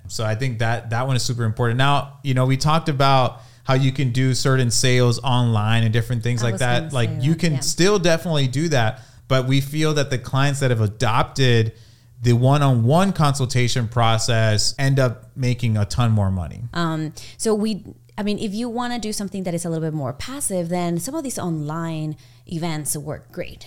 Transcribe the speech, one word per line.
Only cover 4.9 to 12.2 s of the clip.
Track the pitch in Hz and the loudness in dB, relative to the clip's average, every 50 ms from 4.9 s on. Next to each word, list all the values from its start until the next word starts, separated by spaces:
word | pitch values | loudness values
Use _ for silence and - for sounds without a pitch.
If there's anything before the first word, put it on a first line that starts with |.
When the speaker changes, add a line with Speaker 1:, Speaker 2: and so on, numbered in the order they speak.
| 127 127 123 120 117 113 | 4 4 4 4 2 2
Speaker 1:
online | - 139 123 123 123 117 113 107 104 110 113 117 113 | 0 0 2 2 2 2 2 2 2 2 2 2 2
and | 113 110 | 2 2
different | 120 110 - 127 117 107 | 0 0 -2 -4 -4 -2
things | 120 123 117 123 | -2 -2 -2 -2
Speaker 2:
I | |
Speaker 1:
like | 117 110 | -2 -2
Speaker 2:
was | 95 | 0
Speaker 1:
that. | 127 120 120 123 | 0 0 0 0
Speaker 2:
gonna | - - - | -2 -2 -2
Speaker 1:
Like, | 127 117 113 | -2 0 0
Speaker 2:
say | 113 113 120 | -2 0 0
Speaker 1:
you | 147 165 | 0 0
Speaker 2:
that, | 160 | 2
Speaker 1:
can | - 170 147 | 0 0 0
Speaker 2:
yeah. | 131 | 0
Speaker 1:
still | 110 - - - 165 196 208 202 | -2 -2 0 2 2 2 2 2
definitely | 165 175 165 165 - 180 160 147 139 127 | 2 2 2 0 0 -2 0 0 0 0
do | 120 139 165 170 | 0 -2 -2 0
that, | 147 127 117 110 - - - - - - - - | 0 2 2 0 -2 -6 -10 -20 -20 -16 -4 0
but | 131 131 127 | 0 0 2
we | 131 135 139 139 | 2 2 0 0
feel | 139 143 156 156 156 156 | -2 -2 -2 0 0 2
that | 147 135 - | 0 0 -2
the | 131 123 | -2 -6
clients | - - - 135 135 143 143 139 | -4 -2 0 0 2 2 0 0
that | 143 127 | 0 0
have | 123 113 110 | 2 2 0
adopted | 104 98 - 131 110 113 131 156 - - - 135 127 120 113 110 113 - - - - - _ _ _ - - | 0 0 -2 0 0 2 2 0 0 0 2 2 4 4 4 2 2 -2 -8 -16 -20 -20 _ _ _ -12 -2